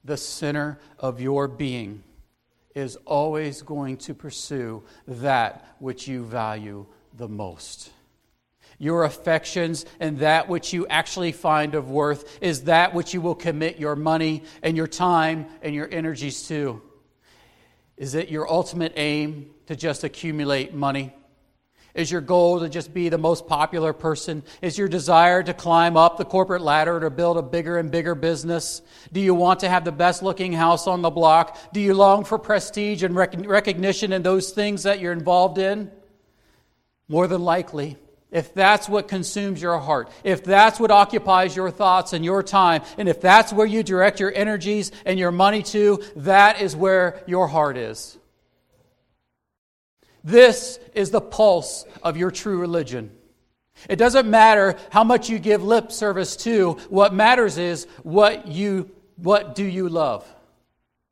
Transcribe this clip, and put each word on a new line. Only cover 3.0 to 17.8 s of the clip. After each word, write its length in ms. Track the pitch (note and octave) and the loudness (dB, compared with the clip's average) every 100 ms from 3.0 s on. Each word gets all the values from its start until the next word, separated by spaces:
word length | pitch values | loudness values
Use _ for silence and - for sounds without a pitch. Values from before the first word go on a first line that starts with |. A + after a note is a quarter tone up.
| - | -6
always 560 | D3 D3+ D#3 D3+ C#3 | -4 -2 -6 -8 -12
going 360 | - D3 C#3 C3 | -12 -10 -10 -12
to 160 | - | -14
pursue 720 | C#3+ D3+ - - C#3+ A#2 A2+ _ _ - | -16 -16 -16 -12 -10 -8 -12 _ _ -18
that 580 | B2 C3+ C3 A2 - _ _ | -8 -2 0 -2 -6 _ _
which 280 | C3 B2+ - | -14 -14 -12
you 180 | B2+ A#2 | -12 -10
value 600 | A#2 A2 G#2+ G#2 G2+ G#2 _ _ - | -8 -8 -8 -14 -16 -20 _ _ -18
the 120 | A#2+ | -16
most. 640 | G#2 G2 E2+ - - - _ _ _ _ _ _ _ _ _ | -12 -14 -16 -20 -20 -20 _ _ _ _ _ _ _ _ _
Your 260 | C#3+ E3+ | -4 -2
affections 840 | D#3 - - D#3+ D#3 F#3+ E3+ D#3+ - _ | -2 -2 -2 -2 -2 -6 -4 -6 -12 _
and 200 | D#3+ D3 | -8 -2
that 280 | D#3 D#3+ F#3 | 2 2 0
which 240 | F3 - | -8 -6
you 160 | F3 F#3+ | -8 -2
actually 440 | D3+ D#3+ - F3 | -4 -4 -6 -8
find 440 | D3+ E3+ D#3 D3+ D3+ | -4 -2 -2 -2 -6
of 140 | C3 | -6
worth 500 | C#3 D3 D3 - - | -2 -2 -4 -10 -8
is 220 | F#3 C#3+ C#3 | -6 -6 0
that 280 | E3 F3+ | 2 2
which 200 | F3 - | -2 -6
you 80 | F#3 | -6
will 140 | E3+ E3 | -6 -6
commit 440 | E3+ D3+ D#3+ D#3+ | -6 -4 -6 -6
your 160 | D3+ D3 | -8 -4
money 480 | D#3 D#3+ D#3+ D#3 - - | -2 -2 -2 -6 -12 -8
and 140 | D#3+ D#3+ | -6 -4
your 100 | D#3+ | -6
time 600 | - F3+ E3+ D#3+ D#3+ D3 - | -2 0 2 0 -4 -10 -12
and 140 | D#3 D3 | -10 -8
your 140 | D3+ | -8
energies 560 | E3+ D#3+ C#3 C#3 B2+ - | -8 -8 -8 -10 -10 -10
to. 340 | D#3 C#3+ A2+ _ _ _ _ _ _ _ _ _ _ | -6 -6 -8 _ _ _ _ _ _ _ _ _ _